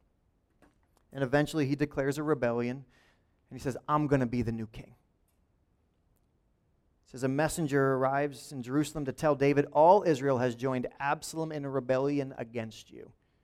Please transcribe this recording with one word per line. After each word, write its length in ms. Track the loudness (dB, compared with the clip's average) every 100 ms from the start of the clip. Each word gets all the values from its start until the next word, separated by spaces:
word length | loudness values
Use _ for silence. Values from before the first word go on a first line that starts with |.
| _ _ _ _ _ _ _ _ _ _ _
and 120 | -4
eventually 420 | 2 2 2 0 -2
he 80 |
declares 440 | 0 -2 -2 -2 -2
a 40 |
rebellion, 600 | -2 0 0 0 -2 -6 -14 _ _ _ _ _ -20
and 80 | -10
he 40 |
says, 140 | -8 -6 -2
"I'm 180 | 0 2
gonna 200 | 2 2
be 160 | -2
the 100 | -2
new 140 | -4 -8
king." 280 | -14 -18 -20 _ _ _ _ _ _ _ _ _ _ _ _ _ _ _ _ _ _ _ _
It 60 | _
says, 120 | -4
"A 40 | -2
messenger 680 | 0 0 0 0 2 4
arrives 580 | 2 2 0 -2 -6 -14
in 100 | -12
Jerusalem 440 | -2 0 0 -4 -6
to 60 |
tell 220 | -2 0
David, 320 | 4 4 4 2
'All 300 | 6 8 8
Israel 360 | 6 2 2 2
has 160 | 0
joined 340 | -2 -4 -2 -6 -6
Absalom 540 | -4 -4 -6 -8 -6
in 120 | -6
a 60 | -4
rebellion 640 | -4 0 0 0 -2 -4 -8
against 540 | -8 -8 -8 -12 -20
you.'" 220 | -18 -20 -20 _ _